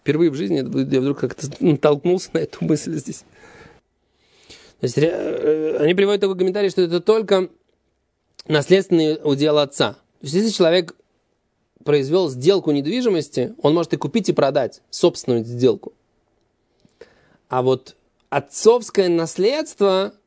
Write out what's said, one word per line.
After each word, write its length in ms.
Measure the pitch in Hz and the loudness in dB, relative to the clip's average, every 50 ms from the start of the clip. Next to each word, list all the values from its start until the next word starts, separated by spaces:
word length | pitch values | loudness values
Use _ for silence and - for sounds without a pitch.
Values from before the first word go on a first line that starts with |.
Впервые 300 | _ - 143 151 170 165 | _ -2 0 2 2 0
в 40 | 135 | 0
жизни 240 | 139 190 196 180 139 | -2 -6 -4 -4 -4
я 420 | 131 123 - 135 131 139 139 131 | -4 -4 -4 -4 -2 0 0 0
вдруг 180 | 127 139 143 - | 0 0 -2 -4
как-то 300 | - 123 - - - 143 143 - | -6 -8 -6 -8 -12 -12 -8 -2
натолкнулся 720 | - 185 156 127 - 156 147 147 - 175 180 185 - - - | 0 0 0 4 2 2 2 2 0 0 0 0 -2 -4 -4
на 60 | 160 | -4
эту 260 | 156 - - - 170 | -4 -4 -6 -8 -2
мысль 300 | 160 160 147 - - 160 | 0 0 -2 -2 -6 -8
здесь. 300 | 151 139 - 156 - - _ _ _ - - - - - - _ _ _ _ _ _ _ _ _ _ _ _ _ _ _ _ - - - - _ _ | -8 -8 -10 -14 -16 -18 _ _ _ -20 -20 -20 -20 -20 -20 _ _ _ _ _ _ _ _ _ _ _ _ _ _ _ _ -20 -20 -20 -20 _ _
То 60 | - | -6
есть, 120 | 127 123 139 | -2 0 2
ре-, 120 | 147 165 | 2 2
э, 680 | 175 - - - - - - 151 156 156 156 156 175 175 | 0 -2 -6 -6 -6 -2 0 0 0 0 0 -4 -2 2
они 140 | 147 156 180 | 2 2 4
приводят 260 | 185 202 196 208 196 | 2 2 2 2 0
такой 180 | 202 190 190 180 | 0 -2 0 0
комментарий, 320 | 185 190 185 208 202 190 | -2 -2 0 0 -2 0
что 100 | 175 - | 0 0
это 200 | 185 170 170 175 | 0 0 0 -2
только 480 | 170 - 214 226 220 180 196 190 185 180 _ _ _ _ _ _ _ _ _ _ _ _ _ _ _ _ _ _ - | 2 2 2 2 2 2 2 2 2 -2 _ _ _ _ _ _ _ _ _ _ _ _ _ _ _ _ _ _ -6
наследственный 720 | - 156 151 139 - 175 196 185 - 180 165 160 156 156 151 - | -2 0 0 2 4 2 2 4 2 2 2 2 2 0 -2 0
удел 360 | - 143 135 147 156 151 147 | -2 0 2 2 2 4 2
отца. 360 | 147 139 - - 147 110 101 | 2 0 0 -2 -2 -2 -2
То 40 | _ _ _ _ _ - | _ _ _ _ _ -12
есть, 80 | 139 143 | -4 -2
если 160 | 185 214 226 | 0 0 0
человек 440 | 196 - 185 160 165 185 175 156 - _ _ _ _ _ _ _ _ _ _ _ _ _ _ _ _ _ - | 2 2 2 4 4 2 0 -2 -10 _ _ _ _ _ _ _ _ _ _ _ _ _ _ _ _ _ -2
произвел 440 | 147 147 147 135 135 160 190 185 151 | 0 0 0 2 2 0 0 0 0
сделку 400 | 127 123 127 170 196 185 - 156 | -4 0 2 2 2 2 2 0
недвижимости, 840 | 147 143 135 147 208 254 247 233 196 165 147 - - - 123 120 220 - - | 0 0 0 -2 -4 -2 0 0 0 0 -4 -4 -4 -4 -4 -4 -6 -2 0
он 120 | 147 156 | 2 2
может 180 | 170 165 - - | 2 0 -2 -4
и 20 | |
купить, 320 | 147 - 147 - 226 190 - | -6 -6 -2 -2 -2 -2 0
и 40 | 160 | 0
продать 480 | - 147 139 143 147 127 107 - - _ _ | 2 0 2 2 0 -2 -2 -6 -12 _ _
собственную 540 | - - - 175 170 - - - 123 117 113 | -6 0 0 0 0 0 -4 -2 -2 -2 -2
сделку. 480 | 113 120 120 123 127 104 95 - - _ _ _ _ _ _ _ _ _ _ _ _ _ _ _ _ _ _ _ _ _ _ - _ _ _ _ _ _ _ _ _ | -4 -4 2 2 2 2 2 -6 -18 _ _ _ _ _ _ _ _ _ _ _ _ _ _ _ _ _ _ _ _ _ _ -20 _ _ _ _ _ _ _ _ _
А 140 | - 127 127 | -4 0 2
вот 340 | 131 131 127 _ - - _ _ _ _ _ _ _ | 2 0 0 _ -20 -20 _ _ _ _ _ _ _
отцовское 760 | - 143 139 _ - - - 214 233 247 220 - - - 190 180 | -6 -6 -6 _ -10 2 4 4 4 4 0 -4 -2 0 0 2
наследство 1080 | 175 165 165 160 - - 185 220 269 302 311 294 - _ 202 196 185 185 196 208 - _ _ | 2 0 0 -4 -4 -2 -2 -2 0 -2 -6 -8 -4 _ 0 2 2 0 -2 -4 -8 _ _